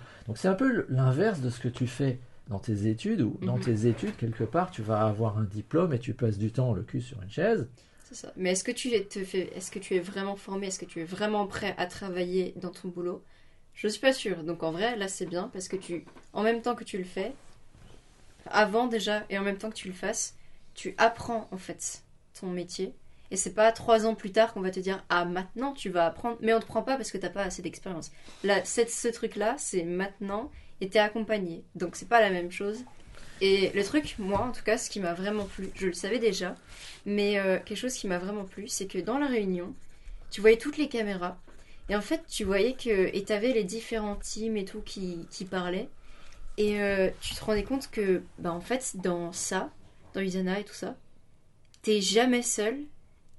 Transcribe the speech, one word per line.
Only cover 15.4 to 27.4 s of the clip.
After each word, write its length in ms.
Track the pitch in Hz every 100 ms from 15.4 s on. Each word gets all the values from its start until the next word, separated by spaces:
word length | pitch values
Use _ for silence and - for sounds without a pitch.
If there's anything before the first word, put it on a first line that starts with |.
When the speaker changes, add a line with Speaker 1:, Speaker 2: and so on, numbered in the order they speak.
| 233
Speaker 2:
parce 180 | 190 185
que 80 | 185
tu, 280 | - 170 - - -
en 80 | 196
même 180 | 214 233
temps 140 | 247
que 100 | 233
tu 140 | - 196
le 60 |
fais, 280 | 180 190 214 - - - - - - - - - - - -
avant 360 | 202 214 240 247
déjà 380 | 226 190 208 -
et 80 | 196
en 60 |
même 160 | 202 196
temps 100 | 220
que 60 |
tu 140 | - 190
le 60 |
fasses, 400 | 185 196 226 - - - - -
tu 220 | - - -
apprends 520 | 226 - - 226 -
en 80 | 190
fait 440 | - - - - - - - -
ton 100 | 185
métier. 460 | 180 175 - 202 - - - -
Et 60 | 190
c'est 160 | 185
pas 180 | 214 220
trois 340 | 226 - 226 220
ans 80 |
plus 180 | 220 208
tard 220 | 220 220
qu'on 80 | 202
va 80 | 185
te 100 | 185
dire « 240 | 185 190 -
Ah, 160 | 175 175
maintenant 480 | 180 185 220 277
tu 160 | 269 196
vas 160 | 175 165
apprendre », 320 | - 240 233
mais 140 | 220
on 60 | 226
te 40 |
prend 180 | 220 226
pas 140 | 254 269
parce 140 | 214
que 80 | 190
t'as 100 | 185
pas 140 | 202